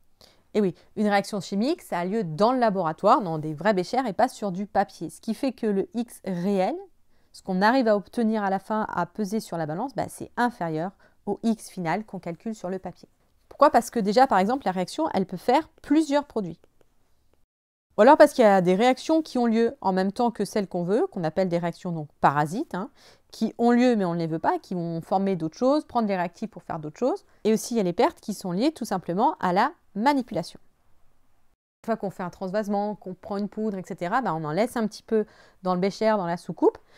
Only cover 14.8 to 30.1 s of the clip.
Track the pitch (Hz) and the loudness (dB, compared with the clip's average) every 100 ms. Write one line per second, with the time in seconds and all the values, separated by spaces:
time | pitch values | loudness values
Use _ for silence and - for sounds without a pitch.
14.8 | 180 - 208 - 190 180 - 262 320 _ | -4 -4 -2 -2 -4 -4 0 2 0 _
15.8 | - 294 311 285 277 - 185 165 _ _ | 0 2 2 0 -2 -4 -6 -8 _ _
16.8 | _ _ _ _ _ _ _ _ _ _ | _ _ _ _ _ _ _ _ _ _
17.8 | _ - 226 311 302 - 220 196 175 185 | _ 4 8 10 8 8 6 6 4 4
18.8 | 247 254 - 320 311 254 240 226 233 277 | 2 2 0 0 0 -2 0 2 0 -2
19.8 | 196 185 190 - 240 233 202 220 190 180 | -2 0 0 0 -2 -2 -4 -2 -4 -4
20.8 | 175 214 381 - 160 160 190 170 170 170 | -2 0 -2 -4 -4 -2 0 0 -2 -6
21.8 | 180 165 151 _ 165 143 151 190 339 180 | -6 -8 -8 _ 2 2 0 -2 -6 -8
22.8 | 233 _ - - _ - 220 - 240 240 | -8 _ -20 -20 _ -6 -6 0 2 4
23.8 | 254 233 185 170 165 165 226 349 - 185 | 4 4 0 -2 -2 -2 -2 -2 -4 -6
24.8 | 170 165 - 190 196 190 160 - 254 294 | -4 -6 -2 0 0 -2 -4 -2 0 0
25.8 | 302 247 214 190 175 - 214 - - 165 | 0 -2 -2 -2 -4 -6 -12 -12 -10 -10
26.8 | 151 - 254 392 - _ - 220 - 233 | -10 -4 -2 -2 -6 _ 0 0 0 -2
27.8 | 185 175 240 - - 202 190 175 269 311 | 0 2 2 0 -10 -8 -6 -2 -2 -2
28.8 | 226 190 - 175 254 - 185 180 247 339 | -4 -6 -4 0 0 0 0 2 0 -2
29.8 | _ 196 240 | _ -2 2